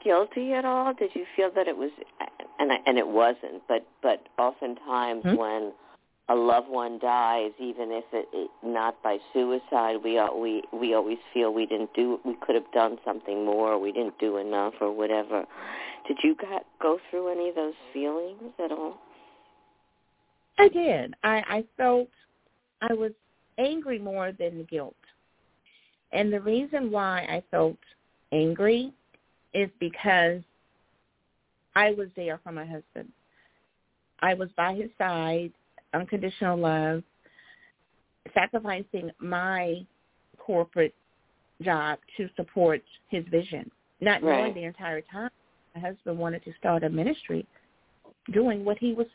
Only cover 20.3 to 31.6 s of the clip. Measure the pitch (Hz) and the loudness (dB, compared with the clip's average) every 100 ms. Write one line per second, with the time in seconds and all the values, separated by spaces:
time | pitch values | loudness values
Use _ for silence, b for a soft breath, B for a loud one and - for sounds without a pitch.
20.3 | _ _ - 403 349 330 160 - - 214 | _ _ 8 8 8 4 2 0 -2 0
21.3 | 220 214 214 220 - 254 247 247 _ _ | 2 0 -2 -4 2 4 4 2 _ _
22.3 | _ _ _ _ _ 226 220 220 220 _ | _ _ _ _ _ -2 0 -2 -6 _
23.3 | _ _ - 269 320 277 226 202 196 185 | _ _ -2 -2 0 -4 -4 -4 -4 -4
24.3 | 190 170 170 165 160 135 - _ _ _ | -4 -6 -6 -8 -8 -8 -12 _ _ _
25.3 | _ _ _ b b b b _ 190 208 | _ _ _ b b b b _ 0 0
26.3 | 208 208 233 285 294 233 208 190 185 - | 0 0 0 0 -2 -2 0 0 -2 -4
27.3 | 170 - 170 160 - - _ _ _ _ | -6 -2 2 2 0 -12 _ _ _ _
28.3 | 156 160 170 208 233 262 - _ _ _ | 2 2 4 4 2 0 -10 _ _ _
29.3 | _ _ 185 196 - 170 - 208 185 170 | _ _ -2 -2 -2 -6 -2 4 6 4
30.3 | 180 - _ _ _ _ _ _ _ _ | 2 -6 _ _ _ _ _ _ _ _
31.3 | _ _ _ | _ _ _